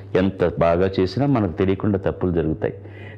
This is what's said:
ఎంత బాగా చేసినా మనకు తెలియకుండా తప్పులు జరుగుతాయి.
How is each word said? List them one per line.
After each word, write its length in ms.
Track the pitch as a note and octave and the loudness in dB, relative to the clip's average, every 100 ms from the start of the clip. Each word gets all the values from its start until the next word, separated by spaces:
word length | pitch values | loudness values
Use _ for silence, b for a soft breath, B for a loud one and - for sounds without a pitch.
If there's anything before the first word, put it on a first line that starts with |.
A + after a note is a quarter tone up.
| B F2+ | B 2
ఎంత 360 | F#2+ F#2+ F2 D#2 | 2 2 0 2
బాగా 320 | E2 E2+ F#2+ F#2+ | 2 4 2 2
చేసినా 260 | F#2 - C#3+ | 0 0 0
మనకు 260 | C3 G2+ | 2 0
తెలియకుండా 460 | D#2 F#2+ F#2+ G#2+ G2 | 0 0 2 0 0
తప్పులు 340 | F2 D#2 F#2 | -2 -2 0
జరుగుతాయి. 420 | E2+ D#2 D#2 - - B B B | 0 0 -2 -4 -6 B B B